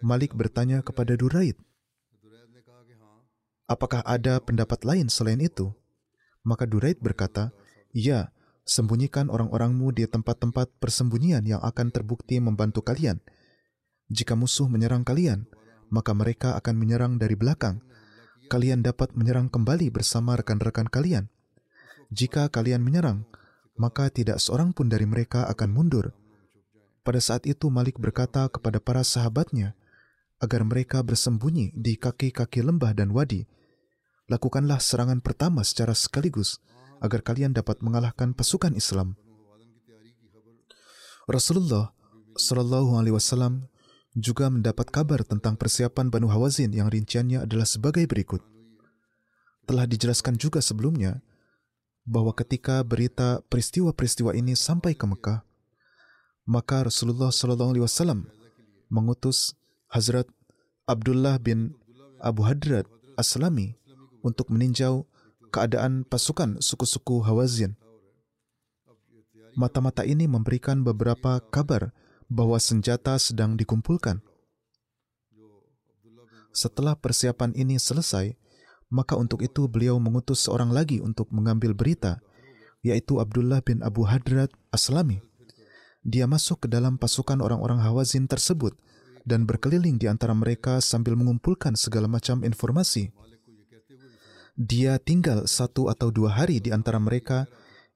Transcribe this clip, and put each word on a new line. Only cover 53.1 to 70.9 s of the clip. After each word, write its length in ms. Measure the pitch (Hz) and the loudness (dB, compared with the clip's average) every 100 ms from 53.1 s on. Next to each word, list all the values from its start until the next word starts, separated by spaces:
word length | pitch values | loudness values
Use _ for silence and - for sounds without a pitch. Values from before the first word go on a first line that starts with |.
| - 123 123 - | 0 -2 -2 -2
peristiwa-peristiwa 880 | 123 - - 175 - 123 - 113 | -4 -2 0 0 0 -2 0 0
ini 240 | 101 123 123 | 0 0 0
sampai 400 | - 170 170 156 | 0 0 0 -2
ke 80 | 104 | -2
Mekah, 400 | 92 101 110 - _ _ _ _ _ _ _ _ _ - | -2 -4 -4 -6 _ _ _ _ _ _ _ _ _ -2
maka 400 | 113 - 135 127 | -2 0 0 0
Rasulullah 400 | - 117 120 131 | -2 -2 0 0
Shallallahu 480 | 123 123 120 123 123 | 0 0 0 0 2
Alaihi 80 | 117 | 0
Wasallam 400 | - 170 110 - - - _ _ _ - | 0 0 -2 -6 -16 -20 _ _ _ -4
mengutus 640 | 110 113 123 131 127 - - _ _ - | -2 0 0 -2 -2 -4 -8 _ _ -6
Hazrat 320 | 120 110 117 127 _ _ _ _ _ - | -2 0 -2 -4 _ _ _ _ _ -4
Abdullah 480 | 117 113 127 135 135 | -2 0 2 2 0
bin 400 | 117 113 113 - _ - - - | 0 0 -2 -8 _ -20 -20 -8
Abu 240 | 117 107 107 | -4 2 2
Hadrat 400 | 143 147 120 95 - - - | 2 0 0 -2 -10 -16 -6
Aslami 560 | 113 123 165 143 98 117 _ 135 131 123 | -4 0 0 0 -2 -8 _ -20 -20 _
untuk 240 | 123 117 123 | -6 -4 0
meninjau 560 | 113 127 120 131 131 - _ _ _ - | 2 2 2 0 0 -4 _ _ _ -8
keadaan 560 | - 113 113 131 131 127 | -2 0 0 0 -2 -2
pasukan 560 | 127 - 151 123 101 | -2 -2 -2 -2 -2
suku-suku 640 | - - 127 - - 123 110 | -4 -2 -4 -4 -2 0 2
Hawazin. 480 | 110 127 120 98 107 _ 110 95 120 _ _ _ _ _ _ _ 113 _ 113 _ 110 110 | 2 2 0 -2 -4 _ _ _ _ _ _ _ _ _ _ _ _ _ _ _ _ -12
Mata-mata 560 | 131 123 135 131 - 98 | -4 -2 0 0 0 0
ini 240 | 151 160 | 2 2
memberikan 560 | 120 113 127 - 139 | 2 0 -2 0 0
beberapa 560 | 123 | 0